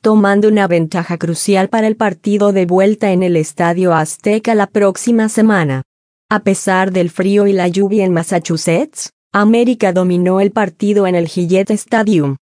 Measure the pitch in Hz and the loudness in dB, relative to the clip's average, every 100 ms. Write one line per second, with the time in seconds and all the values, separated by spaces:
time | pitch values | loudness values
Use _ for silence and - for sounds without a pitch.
0 | 220 214 202 202 214 214 196 175 160 180 | 4 2 2 2 2 2 2 0 -2 -4
1 | 170 175 170 165 - 190 190 226 220 220 | -6 -6 -4 -4 0 0 0 0 -2 0
2 | 214 175 - 202 202 190 180 180 196 214 | -4 -4 -4 0 2 2 0 2 2 0
3 | 208 185 180 170 156 - 170 170 185 160 | 0 0 0 0 -2 -2 -2 0 0 0
4 | 156 - 208 220 226 220 196 214 202 185 | -2 -4 -2 -2 0 0 0 0 0 0
5 | - 233 220 226 220 202 151 131 - _ | -2 0 0 2 2 2 0 -4 -8 _
6 | _ _ _ 214 214 196 - 185 190 185 | _ _ _ -2 -2 -2 0 0 0 0
7 | 175 - 190 202 202 190 180 180 196 214 | -2 -2 0 2 2 0 0 0 0 0
8 | 190 170 170 180 - 165 - 165 302 - | 0 0 0 -4 -2 -4 -2 -2 -2 -8
9 | - _ _ 208 208 233 240 233 202 180 | -16 _ _ 0 2 2 2 0 0 0
10 | 180 175 180 190 202 220 196 - 208 202 | 0 0 0 0 0 0 -4 -4 -2 0
11 | 185 180 165 - 170 190 190 214 - 233 | 2 0 -2 -4 0 0 0 -4 -2 -2
12 | 214 185 143 135 | 0 0 0 -6